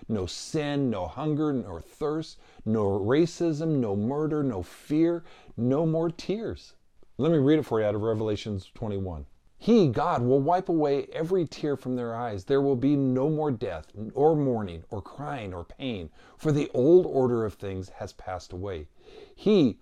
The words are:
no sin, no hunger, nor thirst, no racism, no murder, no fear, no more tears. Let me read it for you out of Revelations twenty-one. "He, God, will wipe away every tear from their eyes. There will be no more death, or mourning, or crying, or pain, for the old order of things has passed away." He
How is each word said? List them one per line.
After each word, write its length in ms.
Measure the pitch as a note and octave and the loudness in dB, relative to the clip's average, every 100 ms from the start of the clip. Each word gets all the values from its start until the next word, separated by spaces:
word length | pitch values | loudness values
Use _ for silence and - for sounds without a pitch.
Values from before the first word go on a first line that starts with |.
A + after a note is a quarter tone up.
| - | -6
no 160 | A2 F#2 | -4 -4
sin, 640 | - - D#3+ D3 C#3+ C3 | -8 -6 -4 -2 -2 -2
no 180 | G#2 F2 | -2 -6
hunger, 460 | A#2+ D#3 D3 D#3 | -6 -4 0 0
nor 280 | C3+ G2 E2 | -2 -6 -12
thirst, 580 | - - D3+ D#3 D#3 - - - A2 | -14 -6 -4 -4 -8 -16 -20 -12 -2
no 180 | G#2+ | 0
racism, 960 | G2+ G2 G2+ D3 E3 - E3+ D3 D#3+ D3 | 2 0 2 2 2 0 -2 0 0 0
no 160 | A2+ G2+ | 0 -2
murder, 480 | A2 D3 D#3 D3+ | -2 -2 -2 0
no 180 | C#3 G2 | -2 -2
fear, 640 | F2 - - D3+ E3 E3+ - - - - | -8 -14 -4 2 2 0 -6 -20 -16 -4
no 300 | A#2+ C#3 E3 | 0 2 2
more 240 | D#3+ E3+ | 0 -2
tears. 640 | - - G#3 G3 F2 - - _ _ - - | -4 -6 -4 -4 -10 -14 -20 _ _ -18 -2
Let 140 | D3 | 2
me 60 | E3 | 4
read 220 | C3+ D#3 | 6 4
it 60 | - | 4
for 140 | A2+ | 0
you 60 | G#2 | 2
out 100 | G#2 | 0
of 60 | |
Revelations 680 | A2 A2 G#2+ G#2 A2+ G2 - | 0 0 0 -2 -4 -8 -8
twenty-one. 520 | - A2 G2 F#2+ D#2 C#2+ _ _ _ | -10 -6 -6 -6 -8 -14 _ _ _
"He, 300 | - A#3+ D#3 | 4 6 6
God, 360 | A2+ D#3+ D3 | 2 0 0
will 180 | B2 C#3 | 4 4
wipe 260 | C#3 F3+ F#3 | 4 0 2
away 400 | E3 D3 C#3 - | 0 2 0 -2
every 320 | C#3+ E3 F#3+ D#3+ | -6 -2 0 -2
tear 320 | - D3+ C3+ | -4 -4 -4
from 180 | B2+ B2+ | -4 -4
their 200 | A#2 A2+ | -4 -6
eyes. 280 | A#2+ G2+ | -6 -8
There 160 | F#2 C#3 | 0 2
will 160 | C#3 B2+ | 2 2
be 220 | C3+ C#3+ | 2 2
no 320 | C3+ B2+ D3 | 2 2 0
more 220 | D#3 D3+ | 0 0
death, 340 | A2+ G#2+ E2 - G#2+ A2 | -2 -4 -6 -12 -12 -8
or 220 | - D3+ D3+ | 2 4 4
mourning, 480 | C3+ A2+ G2 E2 - | 2 0 -4 -8 -10
or 120 | G#2+ | -10
crying, 520 | - - D3 C#3+ G2+ | -10 -12 -8 -8 -8
or 100 | F2+ | -10
pain, 460 | E2 - C3+ G#2 D#2+ - - - | -12 -10 -8 -6 -10 -16 -20 -6
for 140 | D#3 | 0
the 180 | D3 C#3+ | 0 0
old 320 | C3 C3+ F3+ D#3+ | 2 6 6 6
order 400 | C3+ B2 A#2+ G#2+ | 2 2 2 -2
of 80 | |
things 340 | - G2+ F#2+ F#2+ | -6 -8 -8 -10
has 220 | - G#2 | -12 -14
passed 400 | - - F#2 - | -12 -12 -12 -10
away." 380 | F2+ G2 E2+ D2+ _ - - - - | -10 -8 -8 -12 _ -20 -20 -20 -4
He 440 | G3 G#3 B2+ - | 2 4 4 0